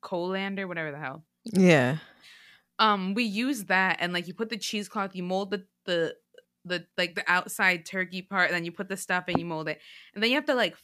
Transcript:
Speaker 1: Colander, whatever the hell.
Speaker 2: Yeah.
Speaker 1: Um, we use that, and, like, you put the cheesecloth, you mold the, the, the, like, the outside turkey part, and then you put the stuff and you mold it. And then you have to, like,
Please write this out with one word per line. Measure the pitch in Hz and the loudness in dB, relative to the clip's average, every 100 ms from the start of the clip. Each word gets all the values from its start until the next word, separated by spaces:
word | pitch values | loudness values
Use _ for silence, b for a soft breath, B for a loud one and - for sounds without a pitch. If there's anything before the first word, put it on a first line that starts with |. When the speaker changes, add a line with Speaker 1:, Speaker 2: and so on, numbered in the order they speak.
Speaker 1:
Colander, | - 180 175 190 196 196 190 | -6 -4 -2 -2 -4 -4 -6
whatever | 170 156 | -6 -6
the | 143 | -6
hell. | 143 147 _ _ | -8 -10 _ _
Speaker 2:
Yeah. | - 180 185 156 123 156 B B B B B B B - | -2 6 8 8 6 0 B B B B B B B 2
Speaker 1:
Um, | 220 202 185 | 4 4 0
we | 202 | 0
use | 233 196 254 269 | 0 0 -2 -2
that, | 196 185 190 170 | 2 2 4 2
and, | 175 | -2
like, | 175 175 | -2 -6
you | |
put | 180 226 | -6 -6
the | 226 | -4
cheesecloth, | - 214 202 220 196 | -4 -6 -6 -6 -6
you | 185 | -6
mold | 180 185 196 | -2 -2 -2
the, | 196 190 _ | -6 -8 _
the, | - 175 160 - _ - _ _ | -4 0 0 -4 _ -20 _ _
the, | 175 175 170 - | -6 -6 -6 -4
like, | 175 | -2
the | 165 - | -2 2
outside | 180 190 - 190 180 165 | 0 0 0 2 2 -2
turkey | 190 185 185 | -6 -4 -6
part, | 180 196 175 | -6 0 2
and | 175 | 2
then | |
you | 170 | -4
put | 170 190 | -8 -8
the | 190 | -8
stuff | - 180 180 | -2 -2 0
and | 170 | -2
you | |
mold | 170 160 156 | -2 -6 -6
it. | 151 B B B | -8 B B B
And | - | -2
then | 226 | 2
you | 269 | 2
have | 302 | 2
to, | |
like, | 254 196 - | 2 2 -2